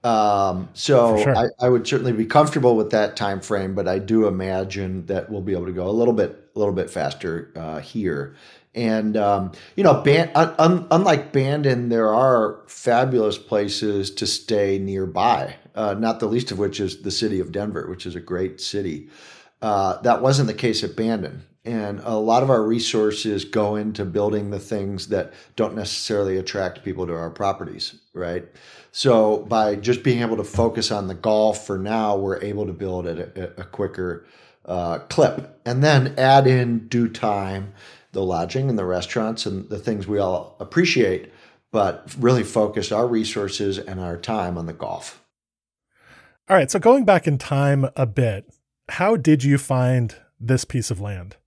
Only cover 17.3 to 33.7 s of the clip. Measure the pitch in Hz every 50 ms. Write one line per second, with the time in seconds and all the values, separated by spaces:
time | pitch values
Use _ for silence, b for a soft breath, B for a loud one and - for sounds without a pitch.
17.3 | 101 92 87 82 82 101 101 104 95 82 - - 92 90 - 90 82 90 85 -
18.3 | 90 90 95 92 - - - - - 101 98 90 76 73 76 B B B B B
19.3 | B B B B B _ - 110 104 98 98 95 90 - - 120 113 - 127 131
20.3 | 135 139 135 107 104 - - 117 107 - - 90 - - 110 113 113 104 87 71
21.3 | 67 - - _ _ _ _ 113 120 110 104 101 101 98 - 117 113 107 107 113
22.3 | 117 123 131 135 131 113 107 110 113 117 113 - - 110 107 107 104 - - 110
23.3 | 104 95 - - - 113 104 104 104 107 107 107 101 104 101 92 82 104 104 104
24.3 | 107 104 104 101 101 95 - - 113 104 98 98 101 92 - - 104 92 - -
25.3 | B B B B B - 110 - - 110 98 95 - - - - 110 101 101 95
26.3 | 92 95 92 - - 101 95 90 - - - 101 87 - 90 85 85 82 82 82
27.3 | 82 - 101 98 95 - - - - - - - - _ _ _ _ 90 90 85
28.3 | 87 90 - - b b b b b b b b _ - - 135 117 113 107 107
29.3 | 107 104 - - 117 110 110 107 104 104 101 117 123 123 - 139 123 117 120 110
30.3 | 110 104 101 - - - 117 117 - 113 107 - 110 101 98 92 92 85 - 110
31.3 | 107 107 107 107 104 - - - 101 95 95 104 113 113 110 107 101 95 98 95
32.3 | 95 - 95 104 101 104 104 92 90 82 98 92 90 90 85 85 82 80 90 -
33.3 | - 95 90 87 - - 92 -